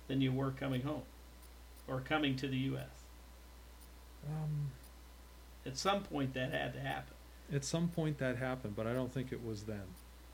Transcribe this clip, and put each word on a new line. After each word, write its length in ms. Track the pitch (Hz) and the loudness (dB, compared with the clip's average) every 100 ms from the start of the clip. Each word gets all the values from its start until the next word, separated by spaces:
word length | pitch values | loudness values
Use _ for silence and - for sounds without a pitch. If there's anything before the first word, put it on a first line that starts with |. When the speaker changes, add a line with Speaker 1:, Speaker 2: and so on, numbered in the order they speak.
| - | 2
Speaker 1:
than 140 | 135 | 6
you 100 | 131 | 6
were 200 | 131 135 | 6 4
coming 300 | 135 135 127 | 2 2 4
home 220 | 139 147 - - - - - - - - - | 2 0 -4 -12 -18 -18 -18 -18 -18 -10 -2
or 120 | 131 | -2
coming 340 | 131 156 143 131 | 4 4 6 4
to 100 | 143 | 2
the 100 | 131 | 4
U 200 | 135 131 | 2 0
S. 80 | - - - - - - - - - - - - - - 147 | -4 -10 -16 -18 -18 -18 -18 -18 -18 -18 -18 -18 -18 -10 -4
Speaker 2:
Um, 440 | 156 151 147 143 135 - - - - - - - - 135 | 0 0 2 0 -4 -14 -16 -16 -16 -18 -18 -16 -10 -6
Speaker 1:
At 120 | 131 | 2
some 260 | 190 202 | 4 4
point 300 | - 147 131 | 4 2 2
that 180 | 127 127 | 2 2
had 220 | 143 139 | 2 0
to 60 | 131 | 0
happen. 340 | 139 139 131 - - - - | -2 -2 -4 -12 -16 -14 -2
Speaker 2:
At 120 | 143 | 0
some 240 | 139 165 170 | 2 4 4
point 300 | 170 156 143 | 4 2 4
that 200 | 131 120 | 2 2
happened, 380 | 131 131 107 104 | 2 0 -2 0
but 120 | 113 | 2
I 60 | |
don't 200 | 127 127 | 2 2
think 180 | 135 123 | 0 0
it 120 | 113 | -2
was 200 | 117 107 | -2 -2
then. 200 | 107 104 95 - - - - | -2 -4 -6 -12 -16 -18 -18